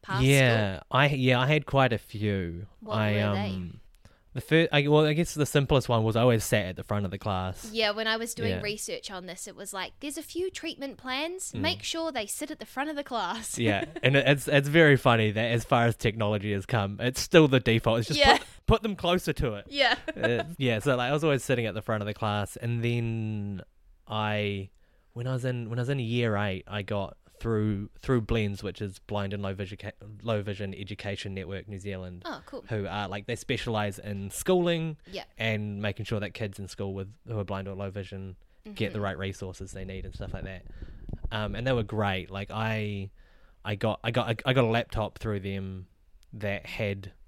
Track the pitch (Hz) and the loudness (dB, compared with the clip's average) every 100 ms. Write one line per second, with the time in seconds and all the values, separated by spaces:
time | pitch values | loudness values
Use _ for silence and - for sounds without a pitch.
0 | - 107 131 139 131 113 104 92 - 127 | -4 2 6 8 6 4 2 -2 0 2
1 | 143 139 127 123 127 151 - 139 131 110 | 4 4 4 4 4 2 2 4 4 2
2 | - 104 107 98 87 85 98 - 214 107 | -4 -2 0 0 -2 -6 -12 -14 -4 0
3 | 107 104 104 98 101 95 87 - - _ | 2 2 2 0 -2 -4 -8 -12 -20 _
4 | - _ _ 131 - 160 165 147 143 151 | -20 _ _ -10 2 4 6 4 6 6
5 | 151 151 170 151 143 147 139 139 - 117 | 6 4 0 0 2 4 6 4 6 4
6 | 110 113 127 113 - 113 92 92 - 104 | 4 6 6 4 4 0 0 -6 -4 -2
7 | 101 98 110 95 92 101 220 220 214 208 | -2 -4 -2 -2 -2 -6 -8 -2 0 0
8 | 220 226 226 - 233 185 208 208 - 175 | -2 -2 -4 -4 -2 -2 -4 -8 -8 -8
9 | - 190 180 175 - 95 196 196 175 - | -10 -12 -12 -14 -14 -12 -10 -8 -8 -8
10 | 285 294 302 330 370 - 330 - 277 - | -10 -10 -10 -6 -6 -6 -10 -8 -10 -10
11 | 262 262 320 370 - - 320 359 - 330 | -8 -6 -6 -8 -10 -4 -2 -2 -4 -4
12 | 330 269 202 - 302 311 214 - 294 294 | -4 -4 -6 -6 -8 -10 -12 -6 -6 -6
13 | 277 240 180 220 220 - 110 98 - - | -6 -4 -4 -6 -6 -2 0 0 -2 0
14 | 127 139 127 143 - 143 143 151 156 135 | 4 4 4 2 4 2 6 6 8 8
15 | 135 117 110 104 117 117 - 120 117 113 | 6 4 4 2 2 0 2 4 4 2
16 | 120 107 104 107 104 101 95 120 98 101 | -2 0 0 0 0 -2 0 0 0 -2
17 | 123 131 - 170 151 131 117 113 117 113 | -4 -2 6 8 10 6 6 4 4 2
18 | 110 294 277 - - - - 220 220 196 | 0 4 6 6 2 -8 2 4 4 -2
19 | 170 180 - 147 151 104 - 285 254 254 | 2 2 2 0 -2 -2 -6 2 2 2
20 | - 311 - 120 131 170 127 110 143 127 | -4 -2 0 0 -2 -2 0 2 2 2
21 | 123 147 156 139 - 123 113 98 - 107 | 2 2 2 2 2 0 0 -4 -2 0
22 | 104 104 107 104 101 - 117 120 117 120 | 0 -2 0 0 -2 -4 -2 0 0 0
23 | 117 113 110 107 101 95 - _ _ - | 0 -2 -2 -2 -4 -6 -10 _ _ -20
24 | - 107 107 104 104 101 98 _ _ _ | -6 -2 0 0 0 -2 -8 _ _ _
25 | _ - 123 127 127 123 113 117 123 139 | _ -8 -4 -2 -2 -2 -4 -4 0 0
26 | 117 120 117 104 104 95 - 104 95 104 | 0 2 2 2 0 -2 -6 -8 -4 -4
27 | 98 - _ - 117 110 107 101 101 - | -4 -10 _ -8 -2 2 2 0 -4 -10
28 | - 127 107 113 104 101 101 90 104 95 | 0 0 2 0 0 -2 -6 -6 -8 -8
29 | - 104 98 101 98 98 95 104 101 - | -6 -4 -2 -4 -6 -6 -8 -8 -14 -14
30 | 104 104 110 107 101 98 101 95 98 104 | -18 -10 -2 -2 -2 -6 -6 -8 -10 -8
31 | 104 98 101 95 87 98 95 101 98 95 | -8 -6 -6 -8 -8 -10 -10 -10 -8 -8
32 | 92 90 339 233 - - - 110 95 98 | -8 -12 -10 -12 -12 -16 -6 -6 -4 -4
33 | 98 101 101 117 - 120 - 110 104 98 | -4 -6 -6 -8 -4 -4 -2 -2 -2 -4
34 | 104 101 98 - - 185 175 170 160 151 | -10 -8 -8 -6 2 2 4 0 -2 -8
35 | - 185 - - 113 107 104 101 104 95 | -10 -12 -12 -4 -2 -2 -2 -4 -4 -4
36 | 104 110 98 - 107 95 95 - 101 95 | -4 -2 -4 -6 -8 -8 -12 -8 -6 -6
37 | 98 110 - 113 98 98 98 95 98 98 | -8 -12 -8 -4 -2 -4 -6 -6 -6 -6
38 | 92 98 95 92 - _ 214 208 110 110 | -8 -10 -10 -14 -20 _ -18 -4 -4 -2
39 | 101 82 98 98 95 90 95 95 95 95 | -4 -4 -6 -6 -10 -10 -12 -10 -10 -10
40 | 92 - 98 95 92 92 - - - - | -10 -10 -8 -8 -10 -12 -14 -14 -14 -14
41 | - - - 110 104 107 123 123 104 107 | -12 -8 -4 -2 -4 -2 0 0 0 0
42 | 101 95 87 95 101 107 110 110 107 101 | 0 0 -4 -10 -8 -4 -2 -2 -2 -4
43 | 98 - - - - _ - 104 110 104 | -8 -12 -20 -20 -20 _ -6 -2 0 0
44 | 117 117 117 117 - 131 117 113 120 - | 0 0 0 -2 0 2 4 2 0 -4
45 | 104 - 110 101 95 98 95 95 92 _ | -4 -4 -4 -4 -4 -6 -6 -10 -12 _
46 | _ - _ 110 101 101 - - 110 101 | _ -20 _ -8 -6 -6 -8 -4 -2 -2
47 | 95 - | -8 -18